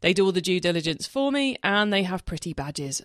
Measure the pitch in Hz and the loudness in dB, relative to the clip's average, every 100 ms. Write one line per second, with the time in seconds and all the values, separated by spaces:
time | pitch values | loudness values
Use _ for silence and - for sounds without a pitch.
0 | 170 185 190 180 175 180 165 170 160 160 | 0 4 4 2 0 0 2 0 -2 -4
1 | - 269 277 277 269 254 - 202 208 202 | -6 -2 0 0 -2 0 2 4 4 2
2 | 185 185 - 170 175 156 143 - 139 135 | 0 -4 -6 -8 -8 -8 -8 -8 -6 -8